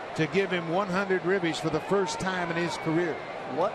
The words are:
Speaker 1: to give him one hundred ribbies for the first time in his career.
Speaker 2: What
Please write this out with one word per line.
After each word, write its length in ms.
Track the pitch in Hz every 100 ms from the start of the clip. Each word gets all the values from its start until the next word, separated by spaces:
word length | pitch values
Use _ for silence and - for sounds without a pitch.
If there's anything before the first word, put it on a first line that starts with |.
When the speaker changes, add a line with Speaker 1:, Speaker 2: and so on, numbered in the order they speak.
| - -
Speaker 1:
to 100 | 156
give 240 | 170 196
him 180 | 180 165
one 200 | 175 202
hundred 340 | 180 196 185
ribbies 320 | 165 196 170 147
for 160 | 156
the 80 | 151
first 400 | - 196 175 -
time 320 | 185 185 175
in 60 | 165
his 200 | 170 -
career. 380 | 165 160 175 131 - - - 131
Speaker 2:
What 180 | 185